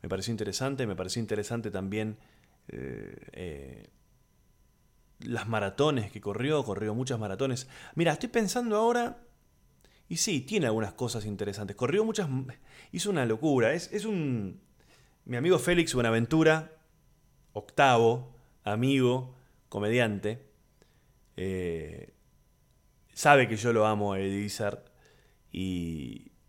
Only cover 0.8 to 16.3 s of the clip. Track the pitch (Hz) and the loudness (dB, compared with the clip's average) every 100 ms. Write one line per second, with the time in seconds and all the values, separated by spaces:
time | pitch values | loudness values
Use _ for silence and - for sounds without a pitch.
0.8 | 120 90 92 120 110 104 101 117 110 95 | -4 -4 -4 -4 -2 -4 -2 -6 -6 -6
1.8 | 95 104 107 110 _ _ _ _ - - | -4 -4 -4 -6 _ _ _ _ -16 -12
2.8 | 65 57 50 - - - 90 73 69 - | -10 -10 -12 -16 -18 -12 -12 -10 -14 -18
3.8 | - _ _ _ _ _ _ _ _ _ | -20 _ _ _ _ _ _ _ _ _
4.8 | _ _ _ _ 113 117 98 113 98 98 | _ _ _ _ -8 -6 -2 -2 -2 0
5.8 | 147 139 101 104 101 101 131 151 113 95 | 2 2 -4 -8 -8 -4 0 0 0 -4
6.8 | 107 110 127 120 107 95 135 123 - - | -4 -4 -4 -4 -4 -4 -4 -4 -8 -18
7.8 | - - 165 156 247 233 214 247 240 208 | -12 -2 0 0 -2 0 0 -2 0 2
8.8 | 226 240 240 - - _ _ _ _ _ | 2 2 -2 -6 -20 _ _ _ _ _
9.8 | _ _ _ 170 - 156 127 214 135 110 | _ _ _ -4 0 0 0 0 2 0
10.8 | 104 - 123 113 107 101 104 98 101 101 | -2 -4 -6 -4 -6 -4 -6 -6 -8 -4
11.8 | 123 185 220 220 165 131 131 - - - | 0 2 0 -2 -2 -4 -6 -14 -20 -20
12.8 | - 170 202 180 120 110 156 131 113 165 | -14 -6 -2 0 0 2 2 4 4 2
13.8 | 170 208 208 196 147 120 98 - _ _ | -2 -6 -4 -2 -2 -2 -4 -10 _ _
14.8 | _ _ _ _ - 120 156 180 - 175 | _ _ _ _ -8 -2 2 2 4 2
15.8 | 165 127 117 113 117 | 2 2 2 2 4